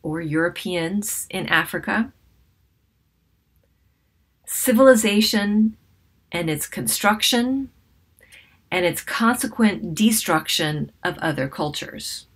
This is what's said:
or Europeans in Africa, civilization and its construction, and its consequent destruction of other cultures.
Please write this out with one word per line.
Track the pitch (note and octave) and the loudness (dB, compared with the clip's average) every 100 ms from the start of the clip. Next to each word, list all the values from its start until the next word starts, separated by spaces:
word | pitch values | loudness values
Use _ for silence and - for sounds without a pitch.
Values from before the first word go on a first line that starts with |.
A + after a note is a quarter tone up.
or | D#3+ D#3+ | -6 -6
Europeans | D#3+ D#3 E3+ F3 F#3 F3 E3 G3+ G3+ - - | -2 0 0 -2 -4 -2 -2 -2 -4 -8 -6
in | F#3 D3+ | -6 0
Africa, | E3+ E3 F3 F#3+ G3+ C4 _ _ _ _ _ _ _ _ _ _ _ _ _ _ _ _ _ _ _ _ _ _ _ | 0 0 -6 -2 -2 -2 _ _ _ _ _ _ _ _ _ _ _ _ _ _ _ _ _ _ _ _ _ _ _
civilization | - - - A#3 C4+ A#3 G#3+ G3+ A3 G#3+ G3+ G#3 A3 - _ _ _ _ _ | -10 -4 0 6 8 8 6 2 2 0 2 2 2 0 _ _ _ _ _
and | E3+ E3 | -4 -2
its | D3 - | -4 -6
construction, | - - - G#3 G#3+ - A#3+ B3 C4+ C4+ _ _ _ _ _ _ - - _ _ | -6 -4 0 0 2 2 2 0 -2 -6 _ _ _ _ _ _ -20 -20 _ _
and | F3+ | -2
its | F3 D#3+ | -2 -2
consequent | - - A3+ B3 A3+ - G#3+ F#3+ F3 | -6 0 2 2 -4 2 2 2 -6
destruction | D#3 G#3+ A3 - D#3 - - D#3 D3+ D3 _ | 2 2 2 0 -2 0 -2 0 -2 -6 _
of | F3+ - | -6 -2
other | E3 C#3+ C3+ | -4 -2 -6
cultures. | - D3+ D3 - - - - - | -4 -6 -6 -12 -12 -12 -12 -16